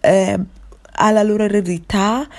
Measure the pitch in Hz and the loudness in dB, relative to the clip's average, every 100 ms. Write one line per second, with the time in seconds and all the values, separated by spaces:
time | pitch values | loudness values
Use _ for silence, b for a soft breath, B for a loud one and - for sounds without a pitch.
0 | 160 190 190 196 185 - - - - - | 2 2 2 -2 -6 -12 -20 -20 -10 0
1 | 214 214 214 208 208 208 180 170 - 202 | 2 2 2 0 0 -2 -2 -6 -6 -2
2 | 202 240 294 | -2 -2 -6